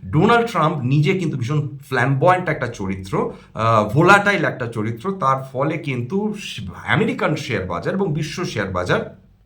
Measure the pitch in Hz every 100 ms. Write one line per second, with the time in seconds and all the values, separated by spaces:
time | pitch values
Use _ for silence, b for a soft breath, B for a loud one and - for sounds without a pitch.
0 | 92 143 202 233 233 175 156 160 120 147
1 | 156 185 160 131 117 151 147 - - 127
2 | 127 135 170 180 180 151 120 - 95 95
3 | 95 170 262 B B - 113 113 101 127
4 | 175 202 196 196 139 - 113 113 107 110
5 | 196 196 135 131 - 127 147 170 143 123
6 | 120 196 208 - - - 92 82 98 123
7 | 214 - 190 151 - 107 90 85 139 196
8 | 190 147 160 - 156 117 98 90 90 208
9 | - - _ _